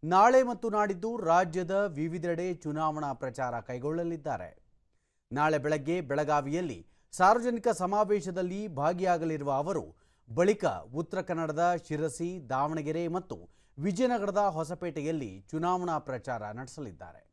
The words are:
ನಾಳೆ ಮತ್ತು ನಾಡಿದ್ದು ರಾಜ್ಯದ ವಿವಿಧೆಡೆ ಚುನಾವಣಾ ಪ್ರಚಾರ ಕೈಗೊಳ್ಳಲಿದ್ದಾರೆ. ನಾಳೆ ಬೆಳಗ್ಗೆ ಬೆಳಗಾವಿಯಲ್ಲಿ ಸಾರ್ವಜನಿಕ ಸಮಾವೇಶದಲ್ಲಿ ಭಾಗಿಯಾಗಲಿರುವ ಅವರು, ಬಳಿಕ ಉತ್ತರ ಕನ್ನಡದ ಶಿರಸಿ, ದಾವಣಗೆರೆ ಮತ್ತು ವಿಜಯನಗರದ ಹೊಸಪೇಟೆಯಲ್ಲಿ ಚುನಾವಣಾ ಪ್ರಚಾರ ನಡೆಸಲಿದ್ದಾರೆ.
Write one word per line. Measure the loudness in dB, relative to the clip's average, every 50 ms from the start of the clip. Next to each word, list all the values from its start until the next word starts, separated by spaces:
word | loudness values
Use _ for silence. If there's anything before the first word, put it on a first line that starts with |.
| 0
ನಾಳೆ | 4 6 8 8 10 10 8 6 4
ಮತ್ತು | 0 -4 -4 -2 2
ನಾಡಿದ್ದು | 2 2 0 0 -4 -4 -6 -6 -4 2 4
ರಾಜ್ಯದ | 6 6 4 4 0 -4 -2 0 0 0 0 0 -2
ವಿವಿಧೆಡೆ | -4 -4 -4 -4 -4 -2 -2 -2 -2 -2 -4 -4 -6 -6
ಚುನಾವಣಾ | -6 -4 0 0 0 -2 -2 -4 -4 -6 -4
ಪ್ರಚಾರ | -6 -8 -4 -4 -4 -4 -4 -6 -8
ಕೈಗೊಳ್ಳಲಿದ್ದಾರೆ. | -8 -8 -6 -4 -4 -4 -2 -4 -4 -6 -6 -4 -6 -6 -6 -6 -10 -14 _ _ _ _ _ _ _ _ _ _ _ _ _ _ _
ನಾಳೆ | -2 0 2 2 2 2 2
ಬೆಳಗ್ಗೆ | 0 0 0 0 -2 -2 -2 -2 -2
ಬೆಳಗಾವಿಯಲ್ಲಿ | -2 -2 2 2 2 2 2 0 -2 -2 -2 -4 -6 -8 -12 _ _ _ _ _ 0
ಸಾರ್ವಜನಿಕ | 6 6 8 8 6 4 0 -2 2 0 0 0 2 0
ಸಮಾವೇಶದಲ್ಲಿ | 0 2 2 4 4 2 0 0 -2 -4 -2 -2 -2 -4 -6 -6 -6 -4 0
ಭಾಗಿಯಾಗಲಿರುವ | 0 0 2 2 2 2 2 2 2 -2 -2 -2 -2 0 0 0
ಅವರು, | 0 0 -2 -4 -4 -6 -16 _ _ _ _ _ _ -8 0 2
ಬಳಿಕ | 4 4 4 4 2 0 0 0 -8 -8 -6 -6
ಉತ್ತರ | -6 -4 -4 -6
ಕನ್ನಡದ | -4 -4 -2 -2 -2 -2 0 2 2 2 2 0 -2
ಶಿರಸಿ, | -6 -4 -2 -2 -4 -4 -4 -6 -6 -6 -8 -6 -4
ದಾವಣಗೆರೆ | 0 0 0 0 0 -4 -4 -2 -2 -2 -2 -2 -4
ಮತ್ತು | -4 -6 -6 -12 -14 -14 -20 _ _ _ _ _
ವಿಜಯನಗರದ | -4 -4 -2 0 2 2 2 2 2 0 0 2 2 2 2 2
ಹೊಸಪೇಟೆಯಲ್ಲಿ | 0 -4 -4 -6 -6 -6 -6 -6 -4 -2 -2 -2 -2 -4 -6 -10 -12 -14 -8
ಚುನಾವಣಾ | -6 -2 0 0 0 0 0 -2 -2 -4 -4 -6
ಪ್ರಚಾರ | -8 -6 -6 -6 -6 -6 -6 -8 -10 -10
ನಡೆಸಲಿದ್ದಾರೆ. | -12 -12 -12 -12 -12 -12 -12 -14 -16 -18 -18 -20 _ _